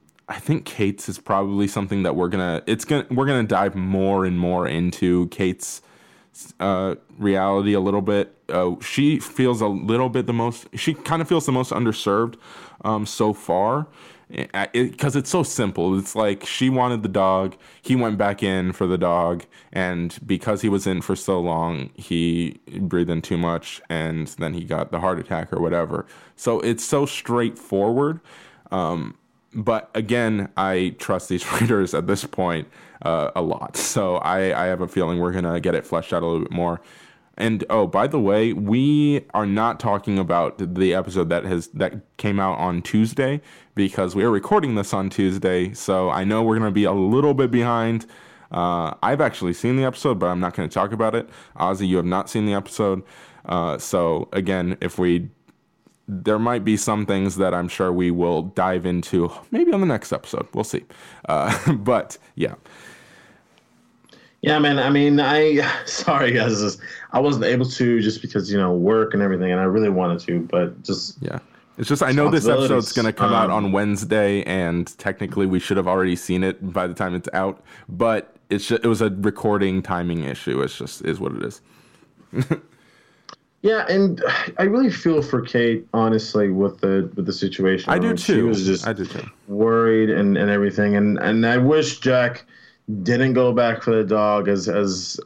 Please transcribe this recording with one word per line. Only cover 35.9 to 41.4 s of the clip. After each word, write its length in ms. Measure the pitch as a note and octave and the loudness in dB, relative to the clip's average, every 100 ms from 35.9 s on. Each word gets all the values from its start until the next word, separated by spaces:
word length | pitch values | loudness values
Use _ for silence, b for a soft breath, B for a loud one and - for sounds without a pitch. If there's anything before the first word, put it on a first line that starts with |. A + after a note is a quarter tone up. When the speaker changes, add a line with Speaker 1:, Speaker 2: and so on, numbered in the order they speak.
| E2+ - | -6 -2
Speaker 1:
out 100 | F2 | -2
a 20 | E2+ | -2
little 140 | E2 | -2
bit 80 | - | -4
more. 300 | F2 F2 E2+ B B B B B - | -2 -2 -4 B B B B B -4
And, 280 | A2+ A2 - | -2 -2 0
oh, 180 | A2 F#2+ | 0 2
by 180 | F#2+ C3 | 2 0
the 120 | D3+ | 0
way, 320 | G2 G#2 A2+ | 2 2 2
we 720 | E2+ G2+ A#2+ C#3 D3 D3 C#3+ - | 0 0 2 2 4 2 0 -2
are 120 | G#2 G#2 | -2 0
not 320 | G2+ A#2 - | 2 0 0
talking 380 | A2+ G2+ - G2 | -2 -2 0 -2
about 560 | F2+ F2 D2+ - F2+ | 2 2 0 -2 -6
the 200 | F2+ F#2+ | 0 2
episode 340 | F2+ F2+ F#2 E2+ | 2 0 -2 0
that 140 | E2+ | 0